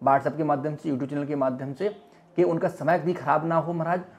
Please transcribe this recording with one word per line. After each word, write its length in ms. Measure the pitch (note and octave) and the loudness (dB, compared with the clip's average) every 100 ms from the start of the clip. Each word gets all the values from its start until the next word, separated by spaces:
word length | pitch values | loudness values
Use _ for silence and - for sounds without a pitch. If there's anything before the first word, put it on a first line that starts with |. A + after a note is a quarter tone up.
WhatsApp 340 | B2+ C#3 C#3+ D3 | 2 4 2 -2
के 60 | |
माध्यम 320 | D3+ C#3+ D3 D3 | 0 0 -2 -4
से, 140 | D#3+ | -4
YouTube 200 | C3 C3 | -4 -4
चैनल 160 | C#3+ C#3+ | -4 -4
के 100 | D3 | -2
माध्यम 380 | C3 B2+ C#3 | -2 -2 -8
से, 160 | C3+ G3+ G3+ - - _ - | -4 -4 -4 -14 -20 _ 0
कि 60 | |
उनका 240 | F3+ E3 D#3+ | 2 2 -2
समय 320 | - C#3+ F3 | -2 2 2
भी 140 | D#3 | 2
ख़राब 320 | F3 C#3 D3+ E3 | -2 2 2 2
ना 100 | E3 | 0
हो 180 | D#3 | 0
महाराज, 280 | E3+ E3 F3+ - | -4 -2 -2 -4